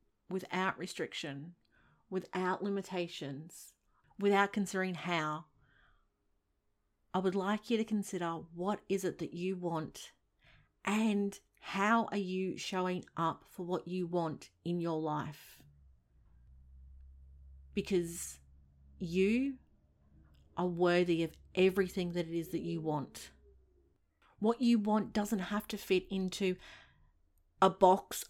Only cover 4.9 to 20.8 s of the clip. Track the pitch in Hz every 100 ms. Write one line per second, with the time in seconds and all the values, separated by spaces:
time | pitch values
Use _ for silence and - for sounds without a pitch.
4.9 | 175 180 170 151 151 - _ _ _ _
5.9 | _ _ _ _ _ _ _ _ _ _
6.9 | _ _ 185 185 196 185 208 - 226 226
7.9 | 214 190 185 170 165 165 170 185 208 -
8.9 | 196 180 - 170 175 185 185 175 160 151
9.9 | - - - _ _ _ - _ _ -
10.9 | 214 220 202 202 - _ _ - 196 208
11.9 | 233 - 208 185 185 190 - - 185 180
12.9 | 180 - - 165 - - - 175 180 -
13.9 | 185 170 175 160 160 - _ 170 175 170
14.9 | 160 156 151 156 147 - - - - -
15.9 | - _ _ _ - - - - - -
16.9 | - - - - - - - - 208 196
17.9 | 185 170 175 - - - - - - -
18.9 | - 170 175 196 233 277 262 - _ _
19.9 | _ _ - - - - - 180 170